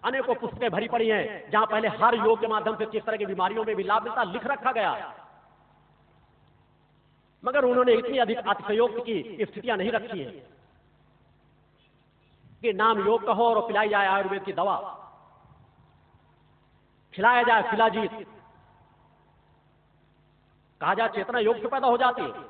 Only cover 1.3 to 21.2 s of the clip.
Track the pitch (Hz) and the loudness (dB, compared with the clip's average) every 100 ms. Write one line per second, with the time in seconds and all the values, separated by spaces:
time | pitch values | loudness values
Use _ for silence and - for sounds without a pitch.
1.3 | 196 - 214 220 214 220 214 226 233 226 | -8 -2 2 2 0 -2 2 2 4 2
2.3 | 226 226 214 214 226 214 220 - 220 202 | 2 2 0 -2 -4 -4 -6 -4 -4 -4
3.3 | 190 185 226 214 202 190 214 226 226 214 | -2 -2 -2 -4 -4 0 0 0 -4 -4
4.3 | 202 285 277 262 233 190 135 160 - - | -4 -6 -4 -2 0 -2 -2 -8 -16 -20
5.3 | - _ _ _ _ _ _ _ _ _ | -20 _ _ _ _ _ _ _ _ _
6.3 | _ _ _ _ _ _ _ _ _ _ | _ _ _ _ _ _ _ _ _ _
7.3 | _ 220 269 254 247 247 226 247 262 226 | _ -2 2 4 4 6 4 4 0 2
8.3 | 233 - 202 202 214 240 226 240 208 226 | 0 0 -2 0 2 2 0 -4 -4 -6
9.3 | 190 214 - 202 214 185 226 220 214 131 | -6 -6 -6 -4 -2 0 -2 -4 -10 -10
10.3 | 101 127 _ _ _ _ _ _ _ _ | -14 -20 _ _ _ _ _ _ _ _
11.3 | _ _ _ _ _ _ _ _ _ _ | _ _ _ _ _ _ _ _ _ _
12.3 | _ _ - 240 190 220 220 196 226 208 | _ _ -6 -4 2 2 2 2 0 0
13.3 | 208 233 220 226 202 214 208 196 196 190 | 2 4 2 0 0 0 2 2 0 -2
14.3 | 196 190 151 190 175 196 - - - - | -6 -6 -4 -2 -2 -6 -14 -20 -20 -20
15.3 | _ _ - - _ _ _ _ _ _ | _ _ -20 -20 _ _ _ _ _ _
16.3 | _ _ _ _ _ _ _ _ - 220 | _ _ _ _ _ _ _ _ 2 4
17.3 | 247 240 226 208 220 226 214 208 214 196 | 4 4 4 2 2 2 2 -6 -6 -16
18.3 | - - - _ _ _ _ _ _ _ | -18 -20 -20 _ _ _ _ _ _ _
19.3 | _ _ _ _ _ _ _ _ _ _ | _ _ _ _ _ _ _ _ _ _
20.3 | _ _ _ _ _ 147 196 226 208 | _ _ _ _ _ -2 0 0 -2